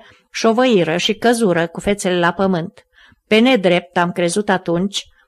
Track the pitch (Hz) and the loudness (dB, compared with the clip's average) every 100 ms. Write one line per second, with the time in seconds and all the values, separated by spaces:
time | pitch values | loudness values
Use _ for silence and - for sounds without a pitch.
0 | - _ _ - 226 220 254 208 160 175 | -12 _ _ -2 0 2 2 2 2 -2
1 | - 208 226 233 220 170 170 - 196 202 | -4 -2 0 0 0 0 -2 -4 -4 -4
2 | 190 180 170 175 190 180 165 - _ _ | -2 0 0 0 -2 -2 -6 -14 _ _
3 | - _ _ 214 247 254 180 175 175 185 | -20 _ _ 2 4 4 2 0 0 -2
4 | 175 175 175 202 214 180 175 170 202 - | -2 -2 -2 -2 -2 -2 -2 -2 -2 -6
5 | - _ | -14 _